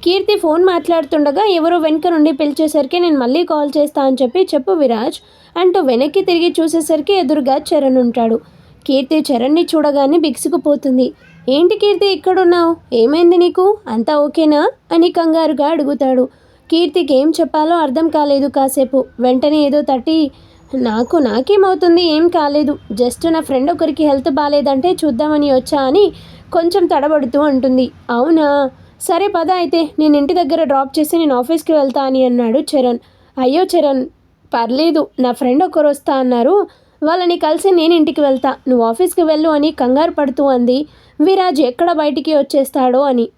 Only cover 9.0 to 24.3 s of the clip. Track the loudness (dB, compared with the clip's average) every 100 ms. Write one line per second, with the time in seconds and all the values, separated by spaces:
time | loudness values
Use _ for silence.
9 | 0 -2 0 -2 0 0 0 0 0 0
10 | 2 2 0 -4 -4 -2 0 -2 0 0
11 | 0 -4 -20 -14 -4 2 2 2 0 2
12 | 0 0 0 2 2 2 0 -2 -4 0
13 | 2 4 4 4 2 2 0 0 -4 -4
14 | -2 0 0 0 2 2 0 -4 _ 0
15 | 2 2 0 0 0 0 -2 0 -2 -2
16 | 0 0 -2 _ _ _ _ 0 0 -2
17 | 0 2 2 0 -2 0 0 0 0 0
18 | -2 0 0 0 0 0 -2 0 0 0
19 | -4 -4 0 0 2 2 2 0 0 -2
20 | 0 0 0 -4 -20 -20 -10 -4 -4 -2
21 | -2 0 0 -2 0 2 2 2 2 2
22 | 2 2 2 0 0 0 -2 -4 -8 -4
23 | -2 -2 -2 -2 -2 -2 -2 -2 -2 0
24 | 0 0 0